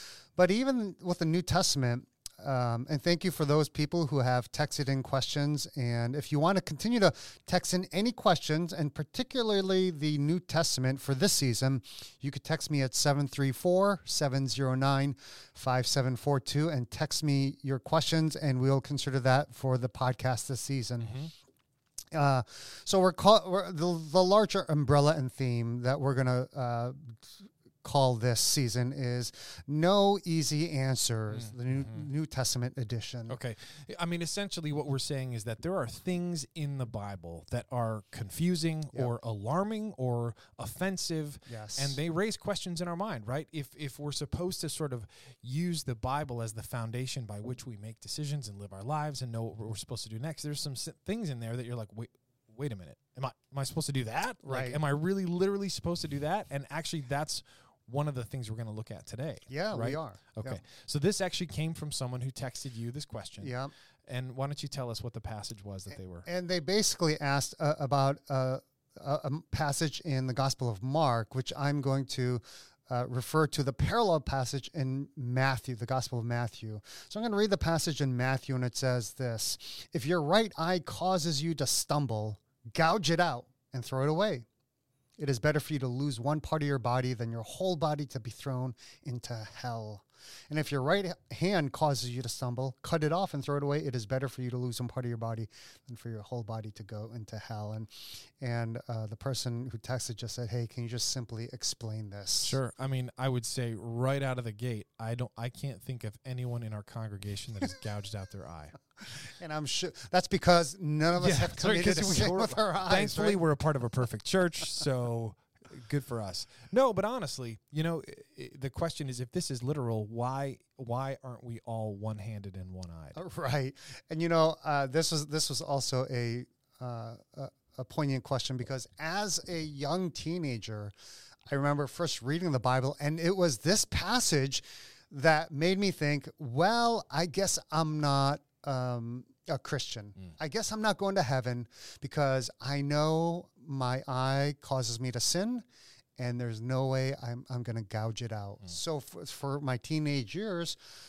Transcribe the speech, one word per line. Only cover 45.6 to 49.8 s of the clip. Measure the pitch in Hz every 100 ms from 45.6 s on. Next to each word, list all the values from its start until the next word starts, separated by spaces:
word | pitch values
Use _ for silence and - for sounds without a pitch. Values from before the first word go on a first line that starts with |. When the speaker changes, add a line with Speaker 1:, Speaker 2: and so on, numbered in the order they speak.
| 175 160 -
Speaker 2:
the | 113
Bible | 127 143 143 120
as | 113 107
the |
foundation | - 123 113 123 131 135
by | 107 104
which | 117 123 127
we | 104
make | 110 110
decisions | 107 - 147 147 110
and | 98
live | 101
our | 95
lives | 113 151 151 131
and | 127
know | 113
what | 113 110
we're | 110
supposed | 107